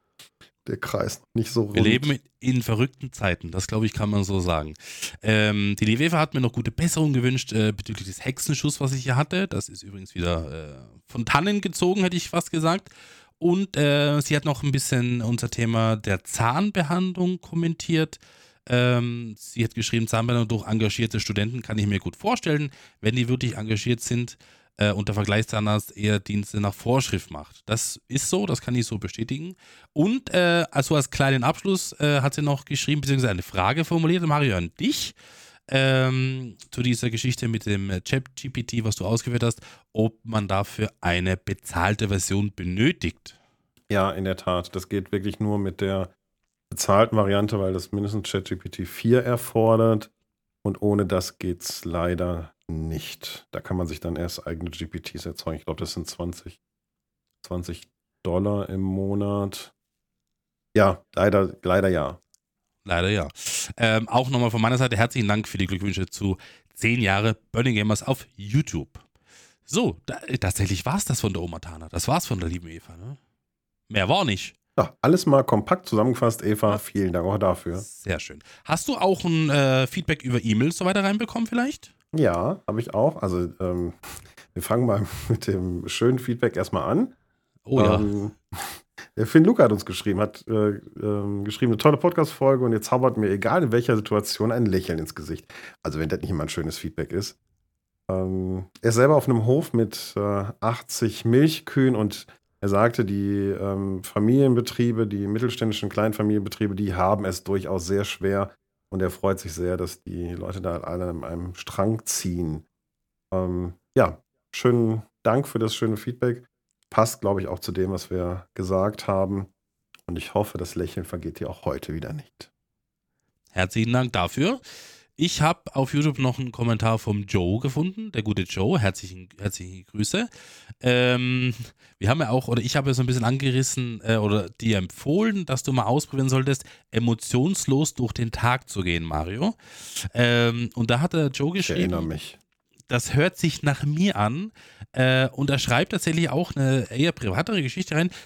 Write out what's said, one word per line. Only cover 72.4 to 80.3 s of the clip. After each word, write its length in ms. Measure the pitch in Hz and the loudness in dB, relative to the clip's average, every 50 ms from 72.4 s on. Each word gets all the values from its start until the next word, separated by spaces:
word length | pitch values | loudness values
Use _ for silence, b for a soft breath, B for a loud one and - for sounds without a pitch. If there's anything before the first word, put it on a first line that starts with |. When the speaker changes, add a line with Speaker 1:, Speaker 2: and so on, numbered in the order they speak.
| 87 82 | -4 -4
Speaker 2:
lieben 180 | 85 87 85 82 | -6 -6 -8 -12
Eva, 300 | 82 82 - - 87 82 | -16 -16 -18 -20 -20 -18
ne? 200 | 92 120 143 - _ _ _ _ _ _ _ _ _ _ _ _ _ - | -16 -16 -16 -16 _ _ _ _ _ _ _ _ _ _ _ _ _ -4
Mehr 220 | 107 104 95 95 | 0 0 2 4
war 160 | 147 196 196 | 2 2 2
nicht. 300 | 131 101 92 - - - _ _ _ - - | 2 0 -2 -4 -8 -14 _ _ _ 0 0
Speaker 1:
Ja, 180 | - - - _ | 0 0 0 _
alles 260 | - 131 165 180 - 165 | 4 4 4 4 6 6
mal 160 | 139 139 127 | 6 6 6
kompakt 440 | - - 107 104 - 185 185 - - | 6 4 4 4 2 0 0 0 -2
zusammengefasst, 560 | - 107 107 127 123 - 127 117 113 - - | 2 2 4 4 2 2 2 2 0 0 0
Eva. 360 | 98 107 107 - 104 104 104 | 0 0 2 2 2 2 0
Vielen 340 | - - - 101 98 92 85 | -4 -4 -2 0 0 0 0
Dank 140 | 90 85 95 | 0 0 0
auch 100 | 101 104 | 0 2
dafür. 400 | 104 95 90 - - 87 85 92 | 2 2 2 0 -2 -8 -8 -8
Speaker 2:
Sehr 420 | 107 - - - - 98 87 76 | -8 -12 -16 -12 -6 -6 -6 -6
schön. 200 | - - 69 76 B B B B B | -6 -12 -16 -18 B B B B B
Hast 220 | - 151 170 - - | -4 -4 -2 -2 -4
du 80 | - | -2
auch 280 | - - 190 190 185 - | 0 2 2 2 2 0
ein, 260 | 180 165 160 160 151 | 0 2 2 2 4
äh, 340 | 139 143 139 135 131 131 131 | 4 4 4 4 4 2 2
Feedback 380 | 123 - 190 170 - 160 - - | 0 -2 -6 -4 -4 -4 -4 -2
über 200 | 127 | -2